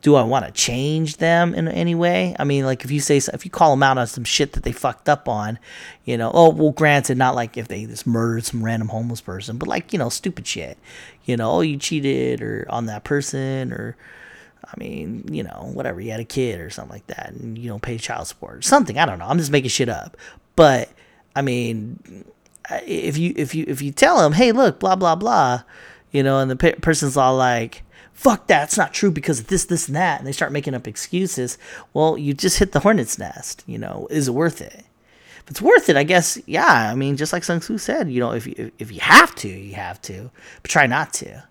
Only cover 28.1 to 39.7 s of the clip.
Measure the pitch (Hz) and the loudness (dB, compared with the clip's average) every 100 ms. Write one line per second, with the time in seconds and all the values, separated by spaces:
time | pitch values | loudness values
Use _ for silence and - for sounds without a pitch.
28.1 | - 269 214 - 165 151 - 170 - 202 | 2 2 2 4 2 4 0 0 2 0
29.1 | 156 139 139 110 190 - 170 - 143 180 | 0 -2 -4 -2 -2 0 -4 -2 0 0
30.1 | 143 131 143 160 143 143 131 113 107 - | -2 -6 -4 -4 -2 -4 -6 -8 -12 -6
31.1 | 175 185 - 123 - - - - 143 156 | -2 -2 -2 -6 -6 -16 -20 -8 0 2
32.1 | 156 143 139 185 - 196 147 202 214 117 | 2 -2 0 0 2 2 2 2 2 0
33.1 | - 101 - - - - 113 101 50 - | -6 -10 -12 -14 -16 -14 -12 -10 -10 -6
34.1 | 156 135 123 165 - - - - _ _ | -2 -2 0 -2 -2 -16 -20 -20 _ _
35.1 | _ _ - - 143 247 480 - 147 147 | _ _ -20 -16 -2 6 6 8 4 6
36.1 | 180 165 - - 160 320 135 110 120 135 | 4 2 -4 -4 2 6 4 4 -2 -2
37.1 | 139 151 180 - 170 - 226 - 302 185 | -2 -2 -4 -2 -4 -2 -6 -4 -4 -2
38.1 | 123 117 113 113 - 113 _ 110 110 - | 0 -2 -4 -8 -12 -12 _ -14 -6 8
39.1 | 165 339 - 104 92 98 | 8 8 2 -12 -12 -14